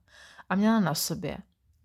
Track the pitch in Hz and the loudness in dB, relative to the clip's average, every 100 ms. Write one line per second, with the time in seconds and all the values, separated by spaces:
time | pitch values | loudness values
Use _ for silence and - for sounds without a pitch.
0 | _ - - - - 185 214 226 170 151 | _ -20 -20 -18 -4 0 4 4 2 0
1 | - 165 151 - - _ _ _ | -4 -4 -6 -8 -14 _ _ _